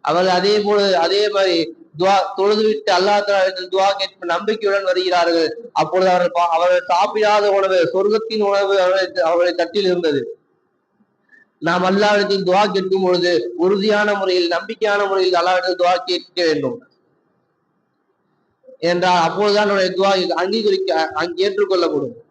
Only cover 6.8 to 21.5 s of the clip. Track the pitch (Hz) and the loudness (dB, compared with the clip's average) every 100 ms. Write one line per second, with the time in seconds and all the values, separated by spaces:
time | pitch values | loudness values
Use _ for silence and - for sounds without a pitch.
6.8 | 175 175 208 214 214 214 202 196 190 185 | 0 0 0 0 2 2 2 2 2 2
7.8 | 165 180 202 220 220 220 202 196 196 196 | 2 0 0 0 -2 -2 0 0 2 2
8.8 | 180 190 180 175 165 170 175 175 165 202 | 2 0 -2 -2 0 2 0 0 -4 -2
9.8 | 190 180 165 143 - - _ _ _ _ | 0 0 0 -2 -4 -12 _ _ _ _
10.8 | _ _ _ _ _ - _ _ 165 175 | _ _ _ _ _ -20 _ _ -4 0
11.8 | 185 196 208 208 196 196 175 180 208 190 | 0 2 2 2 0 -2 2 2 2 0
12.8 | 185 190 185 180 175 165 - - 180 202 | -2 0 0 0 2 0 -2 -2 0 0
13.8 | 214 208 208 202 190 180 170 170 196 226 | 0 0 0 0 0 0 0 -4 -6 -4
14.8 | 214 202 202 196 185 180 175 185 180 175 | -2 0 0 0 0 0 2 0 -2 0
15.8 | 175 180 180 175 - - 170 151 135 117 | 0 0 -2 -8 -6 -2 0 0 -4 -8
16.8 | _ _ _ _ _ _ _ _ _ _ | _ _ _ _ _ _ _ _ _ _
17.8 | _ _ _ _ _ _ _ _ - - | _ _ _ _ _ _ _ _ -20 -6
18.8 | 165 175 185 185 165 165 208 208 208 196 | -2 0 2 2 2 0 0 2 0 0
19.8 | 185 180 196 190 175 165 185 220 208 190 | 0 0 2 2 0 -2 0 0 0 0
20.8 | 190 160 160 151 175 170 196 | 0 -2 -2 -4 -6 -2 -2